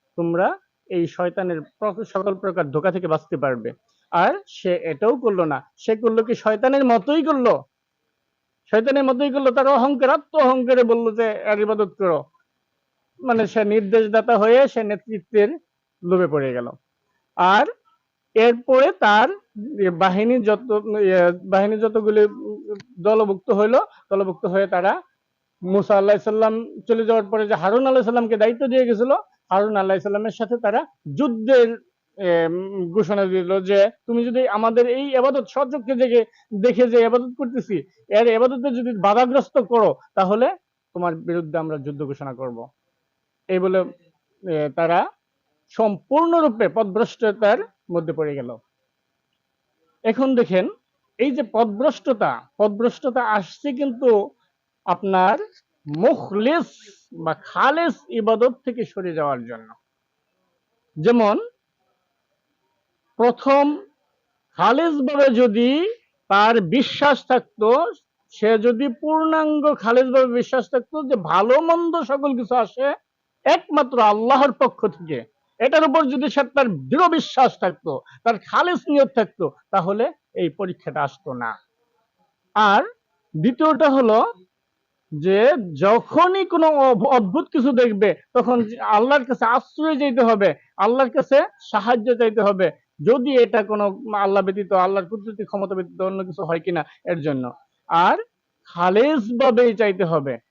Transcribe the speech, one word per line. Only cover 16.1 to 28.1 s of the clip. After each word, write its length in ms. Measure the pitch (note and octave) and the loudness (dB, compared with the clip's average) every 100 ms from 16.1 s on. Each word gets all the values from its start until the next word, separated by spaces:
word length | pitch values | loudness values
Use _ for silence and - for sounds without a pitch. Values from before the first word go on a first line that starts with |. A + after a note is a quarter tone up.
| F3+ E3+ | 0 0
পড়ে 260 | D3 C3+ | -2 -2
গেল। 180 | B2 A#2+ B2+ _ _ _ _ _ - | -6 -8 -14 _ _ _ _ _ 0
আর 300 | F3+ G#3 D#4 - _ _ _ _ _ | 2 4 0 -4 _ _ _ _ _
এরপরে 580 | A3 A#3 A#3 - B3+ D4+ | 2 4 2 2 4 4
তার 360 | F#4 G#3+ G#3 C4 G4+ _ G#3+ A3+ G3+ F#3 | 2 2 4 2 -2 _ -16 -10 -2 -2
বাহিনী 480 | E3 F#3+ F#3 A3+ B3+ | 2 0 2 0 2
যত, 420 | G#3 G#3 B3 G#3+ G#3 G#3+ | 0 -2 0 -4 -2 0
ইয়ে, 320 | F#3+ F#3 F3 F3 | 2 4 2 0
বাহিনী 340 | F#3+ F#3+ G3+ G#3+ | -2 0 0 0
যতগুলি 420 | A3 A3 G#3+ G#3+ G#3 G3+ G#3 G#3 - G3+ - F3+ | 0 0 2 2 2 0 -14 -12 -12 -14 -16 -4
দলভুক্ত 500 | F#3 A3 G#3+ G3 - | 0 2 0 -2 -2
হইল, 240 | G3+ G#3+ C4 - _ - | 0 2 2 0 _ -6
দলভুক্ত 360 | G3 F#3+ E3 F#3+ | -4 -4 -4 -4
হয়ে 200 | F#3+ G3 | -2 0
তারা 360 | F#3 F#3+ E4+ - _ _ _ _ - | 0 0 -2 -8 _ _ _ _ -12
মুসা 360 | F3+ G3 - G3+ | -2 -2 2 2
আলাইহিস 240 | G3 G#3 | 4 2
সালাম 580 | A3+ G#3+ A3 A3 A#3 - | 0 0 0 -2 -8 -10
চলে 260 | - A3+ A3 | -4 -2 2
যাওয়ার 180 | A3+ | 0
পরে 240 | G3 A3 G#3 | 0 -4 -2
যে 60 | |
হারুন 320 | G3 F3+ A#3 C4+ | -2 0 2 2
আলাইহিস 180 | C4 | 2
সালামকে 320 | G#3+ | 2